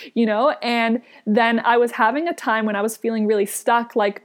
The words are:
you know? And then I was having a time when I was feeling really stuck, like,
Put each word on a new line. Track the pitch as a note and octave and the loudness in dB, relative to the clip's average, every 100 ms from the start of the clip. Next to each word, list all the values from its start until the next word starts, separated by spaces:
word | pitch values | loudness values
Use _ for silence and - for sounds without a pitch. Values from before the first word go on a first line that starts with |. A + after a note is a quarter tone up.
| C#4+ | -8
you | A3 | -2
know? | A3+ G#3+ C#4+ - | 0 2 0 -2
And | A#3+ A#3 A3+ A#3+ - - - | -4 -2 0 -2 -4 -12 -2
then | G#3+ A#3 A#3 - | 2 2 2 2
I | A#3+ | 2
was | A#3+ | 2
having | - A3 C4+ E4+ | 2 0 2 -4
a | |
time | E4 C4+ A3 | -4 -2 0
when | A3 G3+ | 0 -2
I | |
was | G#3+ A3 | -4 -4
feeling | A3+ A3+ G#3+ | -4 0 0
really | G#3+ | 0
stuck, | G3+ - - A#3 A#3 | 0 -2 0 0 0
like, | A#3 G3+ G#3 | 0 0 -2